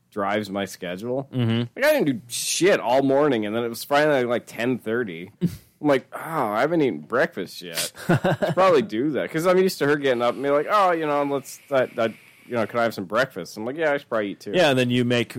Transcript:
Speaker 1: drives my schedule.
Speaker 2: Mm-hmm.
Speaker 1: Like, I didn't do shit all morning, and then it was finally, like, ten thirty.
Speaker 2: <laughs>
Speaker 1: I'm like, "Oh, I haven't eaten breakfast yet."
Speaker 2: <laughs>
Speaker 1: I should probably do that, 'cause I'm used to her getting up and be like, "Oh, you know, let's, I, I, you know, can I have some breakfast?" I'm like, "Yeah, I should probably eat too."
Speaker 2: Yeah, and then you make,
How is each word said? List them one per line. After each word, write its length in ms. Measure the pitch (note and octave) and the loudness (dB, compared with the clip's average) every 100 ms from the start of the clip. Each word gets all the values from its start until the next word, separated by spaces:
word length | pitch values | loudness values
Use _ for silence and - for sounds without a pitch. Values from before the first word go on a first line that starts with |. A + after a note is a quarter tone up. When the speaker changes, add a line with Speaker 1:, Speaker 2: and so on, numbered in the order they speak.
| _ | _
Speaker 1:
drives 400 | G#2+ G2 G#2+ G2 | -4 -2 -2 -2
my 140 | G2 G2 | -4 -6
schedule. 640 | - F2+ F#2 A#2 B2+ C3+ | -8 -10 -8 -6 -6 -4
Speaker 2:
Mm-hmm. 260 | C3 A#2 A2+ A#2+ - | -2 0 0 -2 -2
Speaker 1:
Like, 80 | C#4 | 2
I 80 | |
didn't 140 | D4 D#3+ | 2 2
do 140 | A#2 - | -2 -6
shit 520 | - - - E3 D3+ | -10 -6 0 2 2
all 220 | G2+ C3 | 2 2
morning, 440 | C#3 C3+ D3 A#2+ G#2 | 4 4 4 2 0
and 80 | A2+ | -2
then 80 | |
it 60 | A#2+ | -4
was 160 | A2+ - | -6 0
finally, 400 | C#3+ D3+ C#3 A#2+ | 2 4 4 2
like, 200 | A#2 - | -2 -4
ten 320 | - A#2+ A#2+ | -4 -2 -2
thirty. 520 | A2 A#2 A2 E2 F2 - | -2 -4 -4 -8 -14 -6
Speaker 2:
<laughs> 40 | F2+ - - _ | -4 -4 -14 _
Speaker 1:
I'm 60 | D3+ | 0
like, 220 | C3+ - | 2 0
"Oh, 60 | - | -10
I 420 | D#3 D#3+ A2+ G#2 | -8 -4 -2 0
haven't 200 | C#3+ E3+ | 2 2
eaten 160 | C3+ D2+ | 2 0
breakfast 600 | D2+ A#2 E3+ - E2+ - | -4 -2 -2 -4 -10 -12
yet." 300 | F2 E2 - - | -10 -8 -8 -6
Speaker 2:
<laughs> 80 | - | 0
Speaker 1:
I 280 | E3 F3+ D#3+ F3 | 2 2 0 0
should 80 | E3 | 2
probably 280 | F#3 D#3 | 4 4
do 280 | G#2 G#2+ D3 | 2 -2 -2
that, 180 | A#2+ E2+ | -2 -4
'cause 160 | D#3+ F3+ | -2 2
I'm 120 | F#3 | 4
used 200 | F#3+ - | 2 2
to 80 | C#3+ | 0
her 80 | D3+ | 2
getting 260 | C3+ A#2+ | 2 2
up 120 | A#2+ A#2 | 0 0
and 80 | |
be 80 | C#3 | 0
like, 160 | C#3+ C3 | 0 2
"Oh, 220 | G#3 F#3+ | 2 2
you 160 | E3+ D#3 | 2 0
know, 160 | C#3+ | 0
let's, 380 | C#3+ C#3 - - - | 0 -2 -6 -14 -2
I, 180 | C3+ A#2+ - | 0 0 0
I, 100 | A2+ G#2 - - - | -2 -4 -14 -20 -6
you 80 | A#2+ | -4
know, 120 | G#2 | -2
can 140 | A#2+ | 0
I 20 | |
have 120 | A#2 A2 | -2 -2
some 100 | F2+ | -2
breakfast?" 520 | G#2+ C3+ - E2 G#2+ | 0 0 -4 -12 -10
I'm 80 | A2 | -8
like, 120 | D3 | -4
"Yeah, 160 | D#3 | -2
I 60 | C#3+ | -2
should 100 | - | -2
probably 240 | A2+ G#2 | -4 -4
eat 80 | F2+ | -6
too." 100 | - D3 | -4 2
Speaker 2:
Yeah, 160 | D#3+ | 2
and 80 | C3 | 2
then 120 | B2 | 2
you 140 | B2 A#2+ | 2 2
make, 320 | A#2+ A2+ | 0 0